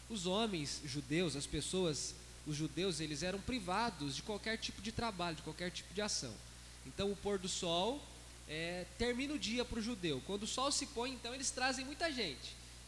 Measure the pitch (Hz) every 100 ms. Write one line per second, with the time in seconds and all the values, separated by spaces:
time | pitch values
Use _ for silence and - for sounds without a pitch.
0 | - 226 175 196 226 175 139 - 139 135
1 | 123 156 175 139 - 160 - 185 175 139
2 | - - - - 151 147 156 131 190 151
3 | 151 143 180 196 - 247 180 196 233 160
4 | 143 135 - 202 220 226 - - 202 226
5 | 233 180 175 156 156 151 180 - - 185
6 | 208 - 131 98 - - - - 131 135
7 | 202 190 202 196 190 - 175 170 196 285
8 | - - - - - 151 170 180 175 -
9 | 233 247 277 294 190 240 240 226 220 220
10 | 175 131 - 202 220 - 277 285 285 226
11 | 254 247 233 254 254 - 262 262 262 294
12 | 339 247 185 123 - - - -